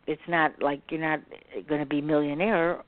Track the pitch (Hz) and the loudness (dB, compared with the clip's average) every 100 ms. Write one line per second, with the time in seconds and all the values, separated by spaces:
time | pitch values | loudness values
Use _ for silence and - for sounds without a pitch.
0 | - 151 - 170 156 - 143 143 - 160 | -6 -6 -2 2 2 2 -2 -2 -4 -4
1 | 160 151 - - - 110 90 151 143 147 | -2 -2 -6 -20 -14 -14 -4 -4 0 -2
2 | 147 151 147 147 208 185 165 175 | 2 2 2 0 0 2 2 -2